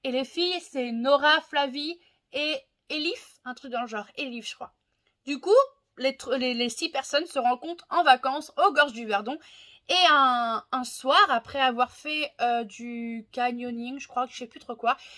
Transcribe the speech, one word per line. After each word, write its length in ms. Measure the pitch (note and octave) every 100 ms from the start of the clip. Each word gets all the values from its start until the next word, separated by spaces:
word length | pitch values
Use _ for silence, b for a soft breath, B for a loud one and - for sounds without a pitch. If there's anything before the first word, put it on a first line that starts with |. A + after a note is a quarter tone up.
Et 80 | C4+
les 120 | B3
filles, 380 | B3+ - F4+ F4+
c'est 300 | E4+ C4+ B3
Nora, 500 | A3+ B3+ C#4+ D4 D#4
Flavie 580 | D#4 D4 C#4 C4+ D4+ E4+ b b _
et 240 | C4+ D4+ C#4 - _ _
Elif, 500 | D4+ D4+ B4 - _
un 120 | B3 B3
truc 160 | C4+
dans 100 | A#3
le 60 | A#3
genre, 200 | G#3+ G3+ -
Elif, 300 | C#4 A#3+ A#3
je 60 |
crois. 220 | - A#3+ _ _ _ _ _ -
Du 140 | C#4+
coup, 100 | F4+ A#4 C#5 _ _ -
les 180 | C4 C4+
tr-, 220 | C#4 C4
les, 160 | B3+
les 160 | A#3 A#3+
six 200 | - D#4+
personnes 360 | C4 - C#4+ E4+
se 140 | C4+
rencontrent 480 | A#3+ B3 D#4+ F4 _
en 140 | E4
vacances 500 | D4+ B3+ C4+ C#4+ D4+ -
aux 80 | F#4+
Gorges 220 | C#4+ D4
du 140 | A3+ A3+
Verdon. 320 | G3+ G#3 D#4 B B B B -
Et 200 | F4+ E4+
un, 540 | D4 C4 B3 A#3 A3+ -
un 120 | B3+
soir, 400 | B3 - B3+ E4 G4
après 320 | A#3+ - C#4
avoir 300 | C4 A#3+ B3
fait, 400 | - D4+ D4+ D4 -
euh, 220 | A#3+ A#3+
du 640 | A3+ - A#3+ A#3+ A#3 A3+ A3
canyoning, 680 | - B3 A#3+ B3 A#3 A#3+ C#4
je 80 | -
crois 180 | B3 B3
que 80 |
je 60 | -
sais 80 | A3+
plus 120 | C#4+
trop 160 | - A3+
quoi, 220 | A#3 C4+ B